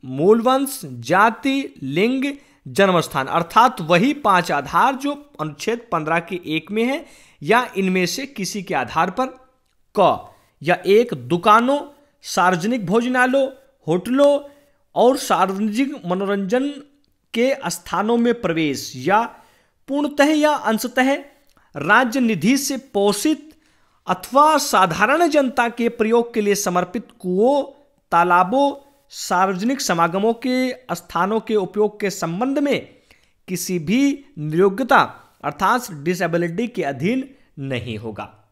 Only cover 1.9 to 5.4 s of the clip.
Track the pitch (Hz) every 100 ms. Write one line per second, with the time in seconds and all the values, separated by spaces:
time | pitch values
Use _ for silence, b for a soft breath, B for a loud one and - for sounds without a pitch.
1.9 | 147 214 262 277 277 b b - 123 196
2.9 | 180 151 143 131 160 165 220 247 240 156
3.9 | 175 240 294 220 185 170 151 135 170 233
4.9 | 269 285 285 - _